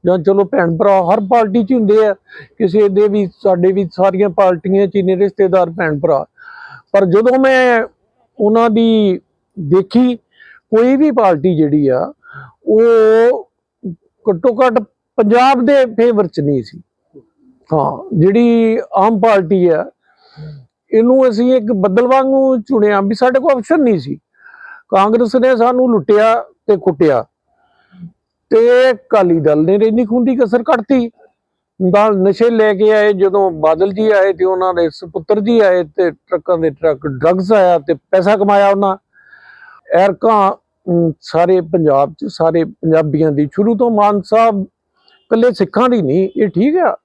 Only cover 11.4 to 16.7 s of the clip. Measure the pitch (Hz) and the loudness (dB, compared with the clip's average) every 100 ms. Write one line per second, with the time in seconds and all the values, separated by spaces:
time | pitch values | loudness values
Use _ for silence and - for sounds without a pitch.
11.4 | 170 160 156 151 139 127 - - - 139 | 0 0 0 0 0 -2 -4 -10 -20 -20
12.4 | 135 _ - 214 233 226 220 220 233 277 | -20 _ -2 2 4 4 4 4 2 0
13.4 | - _ _ _ 190 165 _ _ - 180 | -6 _ _ _ -16 -16 _ _ -4 -2
14.4 | 247 226 254 233 208 _ _ - 208 240 | -2 0 0 0 -6 _ _ -4 0 2
15.4 | 254 269 240 277 254 214 240 214 185 - | 2 2 2 2 0 0 0 0 -2 -4
16.4 | 147 139 107 | -4 -4 -6